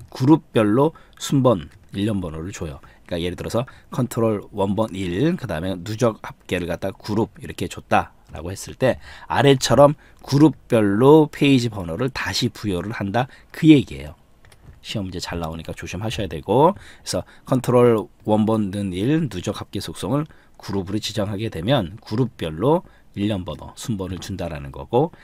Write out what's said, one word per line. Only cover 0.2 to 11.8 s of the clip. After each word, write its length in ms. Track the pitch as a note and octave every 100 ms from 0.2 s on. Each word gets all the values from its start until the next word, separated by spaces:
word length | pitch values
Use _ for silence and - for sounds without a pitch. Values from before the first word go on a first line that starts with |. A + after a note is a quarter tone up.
| C3 D#3+ - B2+ G#2 A2+ D3+ - - -
순번 540 | - C#3+ B2+ G2 D2+ - -
일련 280 | G2 G#2 G2+
번호를 300 | F2 D#2 F2
줘요. 280 | - E2 C#2 - - -
그러니까 180 | F2 F2
예를 100 | E2
들어서 300 | E2 A2 B2 - -
컨트롤 540 | - A#2+ - A2+ G#2 -
원본 420 | G2+ G2 G2+ A2
일, 420 | F#2+ F2+ F2+ D3+ F3+
그 120 | A2+
다음에 280 | D#2 F#2+ F#2
누적 360 | F2 A2 A#2+ G#2
합계를 460 | - - - F#2 E2+
갖다 240 | E2+ G2
그룹 400 | - - G#2 G#2 -
이렇게 280 | - - F2+
줬다라고 840 | - - G#2 E2+ - - D#2+ E2+
했을 240 | G2 - -
때 240 | B2+ - - - -
아래처럼 680 | F2 C3+ C3+ - B2+ C#3+ D3 - -
그룹별로 1080 | - C#3 D#3 - - A#2 G#2 G2+ C3+ D#3 D3
페이지 380 | - C#3+ C3+ A#2
번호를 400 | G#2